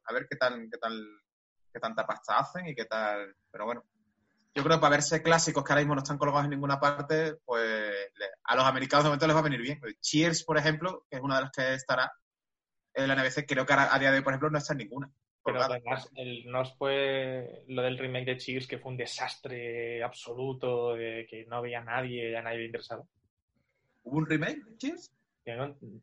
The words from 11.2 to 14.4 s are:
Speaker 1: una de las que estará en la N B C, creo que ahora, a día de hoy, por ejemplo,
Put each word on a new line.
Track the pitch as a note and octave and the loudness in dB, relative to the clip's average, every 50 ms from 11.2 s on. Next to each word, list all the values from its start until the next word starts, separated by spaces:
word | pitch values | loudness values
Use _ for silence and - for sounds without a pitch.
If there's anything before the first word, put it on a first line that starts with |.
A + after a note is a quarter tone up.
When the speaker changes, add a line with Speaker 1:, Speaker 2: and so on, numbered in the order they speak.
Speaker 1:
una | C3 C#3 C3 | -2 2 2
de | C3+ | 2
las | C3+ C3+ | 0 0
que | - C#3 C3 C3 C3 | -2 0 0 0 0
estará | C3 - - B2+ B2+ C3 - - _ _ _ _ _ _ _ _ _ _ _ _ _ _ _ | 0 0 0 0 0 0 0 -4 _ _ _ _ _ _ _ _ _ _ _ _ _ _ _
en | - C3+ C3+ C3+ | -2 0 2 2
la | C3+ | 2
N | C3+ | 2
B | C3 C3 | 2 0
C, | - D3+ C#3+ | 0 -2 -2
creo | - C#3 C3 C3 | 0 0 0 2
que | C#3 | 4
ahora, | C#3 C#3 - - C3 | 4 4 6 4 4
a | C3 | 4
día | C#3 C3+ | 6 4
de | C3+ C#3 | 4 4
hoy, | |
por | C#3 C3+ C3+ | 2 0 0
ejemplo, | C3 | 0